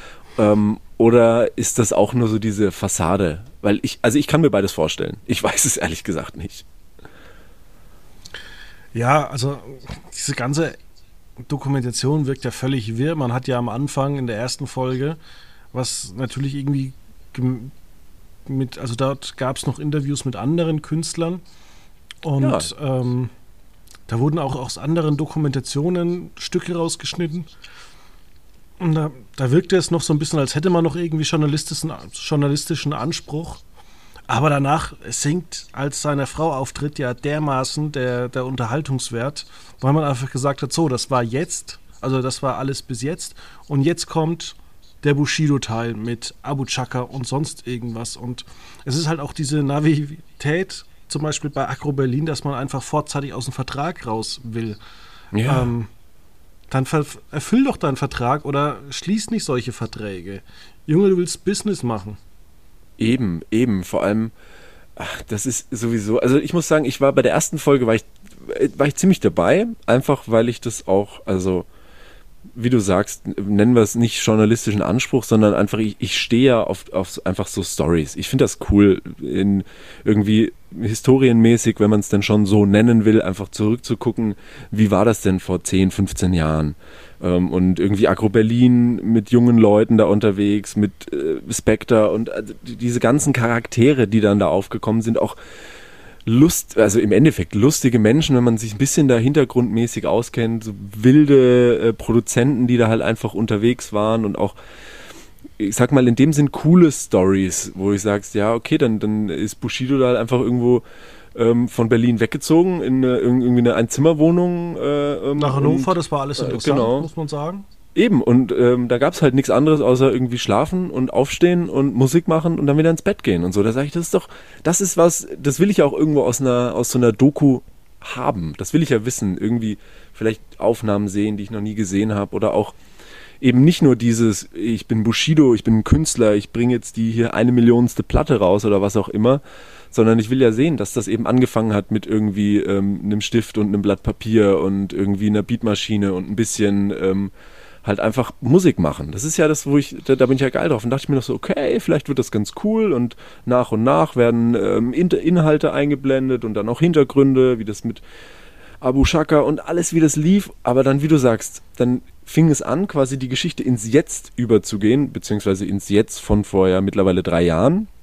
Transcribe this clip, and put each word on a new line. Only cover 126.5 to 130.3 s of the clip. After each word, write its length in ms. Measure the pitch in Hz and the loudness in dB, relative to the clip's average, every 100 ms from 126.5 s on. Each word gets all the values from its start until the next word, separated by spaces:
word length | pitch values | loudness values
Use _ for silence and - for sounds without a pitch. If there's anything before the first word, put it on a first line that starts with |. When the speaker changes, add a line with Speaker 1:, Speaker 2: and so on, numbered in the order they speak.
| 123 123 87 | 0 0 -2
Speaker 1:
aus 140 | 120 | -2
so 60 | 123 | 2
einer 120 | 120 | 2
Doku 480 | 107 135 - 143 127 - - - - | 4 2 4 2 2 -4 -20 -20 -20
haben. 540 | - 127 123 110 80 73 | -14 -6 -4 -4 -6 -8
Das 140 | - | -2
will 100 | 165 | -2
ich 60 | 156 | 0
ja 140 | 117 | 0
wissen, 320 | 117 - 101 90 | -2 -4 -4 -2
irgendwie 380 | 107 117 110 101 - - - | -2 -2 -4 -8 -12 -20 -20
vielleicht 280 | - 113 | -4 -4